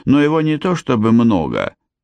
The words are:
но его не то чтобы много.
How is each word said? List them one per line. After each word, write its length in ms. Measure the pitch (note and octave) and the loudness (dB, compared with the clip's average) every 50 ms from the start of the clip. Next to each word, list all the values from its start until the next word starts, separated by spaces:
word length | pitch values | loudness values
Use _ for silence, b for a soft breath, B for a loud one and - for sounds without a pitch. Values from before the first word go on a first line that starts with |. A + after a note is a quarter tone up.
| B | B
но 180 | - C#3 C#3+ | 0 2 2
его 200 | C#3+ D3+ D#3 D#3+ | 2 2 0 0
не 160 | D#3 D#3 D3+ | 0 -2 -2
то 180 | D3 - F#3 F3+ | -2 -2 -4 -4
чтобы 380 | D#3+ - - B2+ A2 G#2+ A2+ A2+ | -4 -4 -2 -2 0 2 2 2
много. 640 | A#2 A#2+ A2+ G#2 F2 D#2 B1+ A1+ G1+ G1+ - - _ _ _ _ _ | 4 4 2 0 0 -2 -4 -4 -4 -6 -6 -10 _ _ _ _ _